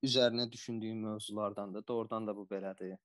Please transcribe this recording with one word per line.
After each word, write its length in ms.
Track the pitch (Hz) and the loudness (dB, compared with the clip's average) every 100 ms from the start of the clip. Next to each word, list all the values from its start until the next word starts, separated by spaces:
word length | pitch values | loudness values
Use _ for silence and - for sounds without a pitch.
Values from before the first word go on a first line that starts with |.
üzərinə 480 | 135 123 123 117 120 | 4 6 6 6 0
düşündüyüm 480 | 117 - 113 110 113 | -2 -4 -2 -2 -2
mövzulardandır. 880 | 110 107 107 104 104 101 101 98 104 | -2 -4 -4 -2 -2 -2 -6 -6 -2
Doğrudan 400 | 117 110 113 107 | -2 0 -2 -2
da 80 | 101 | -4
bu 100 | 95 | -4
belədir. 520 | 98 95 95 92 95 | -4 -4 -6 -8 -8